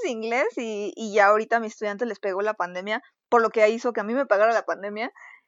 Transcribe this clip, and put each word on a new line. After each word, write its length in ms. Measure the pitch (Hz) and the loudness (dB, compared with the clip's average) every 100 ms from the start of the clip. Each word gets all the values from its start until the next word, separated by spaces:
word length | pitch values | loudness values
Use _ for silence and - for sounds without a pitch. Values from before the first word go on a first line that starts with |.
de 60 | 381 | 0
inglés 380 | 226 220 240 440 466 | -4 -2 -2 -2 -4
y, 340 | 226 208 208 - | -6 -6 -6 -6
y 180 | 220 | -2
ya 140 | 208 202 | 4 6
ahorita 300 | 214 226 233 | 4 2 -2
a 20 | |
mis 140 | 220 | -2
estudiantes 340 | - 208 202 240 | -6 -6 -4 -6
les 120 | 202 | -4
pegó 220 | 202 190 | -4 -2
la 140 | 214 208 | -2 -4
pandemia, 480 | 175 180 196 233 - _ - | -6 -6 -6 -6 -8 _ 2
por 120 | 240 | 2
lo 80 | 220 | 4
que 180 | 226 214 | 4 4
hizo 240 | 233 247 | 4 -2
que 80 | 226 | -4
a 20 | |
mí 100 | 208 254 | -2 -2
me 100 | 269 | 2
pegara 260 | 202 226 | 4 4
la 100 | 220 - | 2 -2
pandemia. 460 | 165 202 208 247 - - - | -6 -6 -6 -8 -10 -20 -20